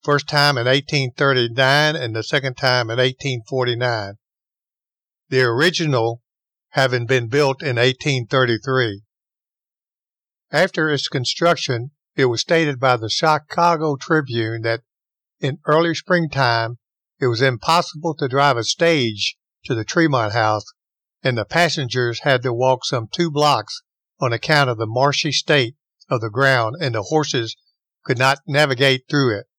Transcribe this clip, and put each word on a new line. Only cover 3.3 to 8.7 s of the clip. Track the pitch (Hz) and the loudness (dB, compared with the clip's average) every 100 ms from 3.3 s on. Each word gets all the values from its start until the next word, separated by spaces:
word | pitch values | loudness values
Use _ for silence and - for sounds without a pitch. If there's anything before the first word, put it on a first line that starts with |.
| 127 110 | -6 -6
forty-nine. | 131 123 117 123 113 101 104 _ _ _ _ _ _ _ _ _ _ _ | -4 -2 -2 -2 -2 -6 -12 _ _ _ _ _ _ _ _ _ _ _
The | 131 | 2
original | 127 117 170 170 160 127 113 117 _ _ _ _ _ | 2 2 0 0 0 0 0 -4 _ _ _ _ _
having | - 131 123 117 | 0 0 0 0
been | 131 117 | -2 0
built | 139 143 135 | 0 2 0
in | 143 117 | -4 2
eighteen | 127 127 151 131 113 | 2 2 -4 -4 0
thirty-three. | 135 123 113 - | 0 2 0 -2